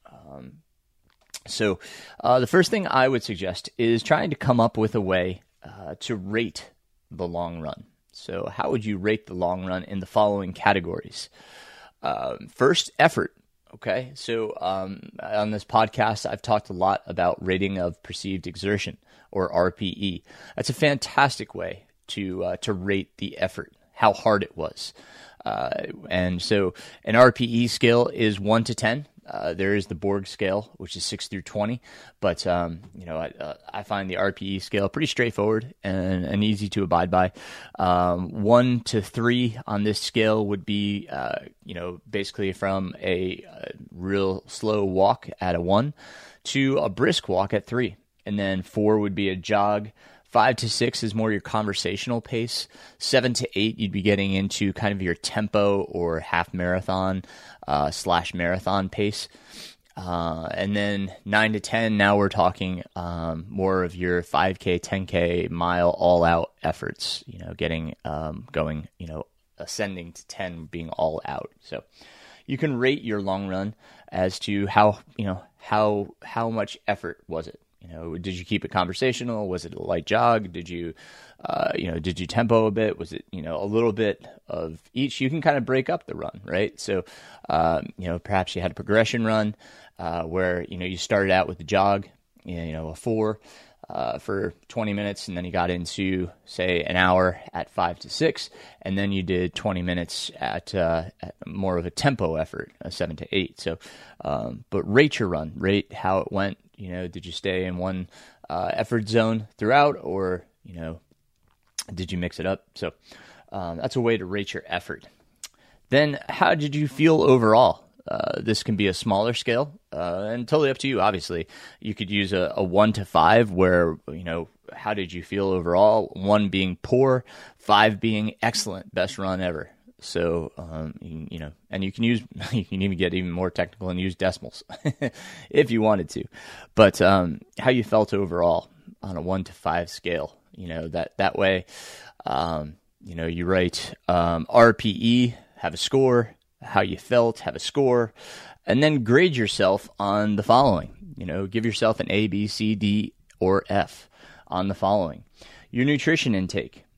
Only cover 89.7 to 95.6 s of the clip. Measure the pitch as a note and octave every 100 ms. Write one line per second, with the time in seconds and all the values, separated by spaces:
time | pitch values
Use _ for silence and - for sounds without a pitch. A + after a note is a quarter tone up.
89.7 | - - - F2 E2+ E2 F2+ F#2 F2+ -
90.7 | F2+ F2+ F2+ - G#2 G2 F#2 E2+ F2+ D2+
91.7 | G2 G2 G2 - _ _ _ - E2+ E2
92.7 | D#2 D#2+ D#2 B2 A2 G#2+ G#2+ - - -
93.7 | _ - - A#1+ C2 - G2 G2 - _
94.7 | A#2+ G#2+ G2+ G2+ G2+ - F2 F2+ F2+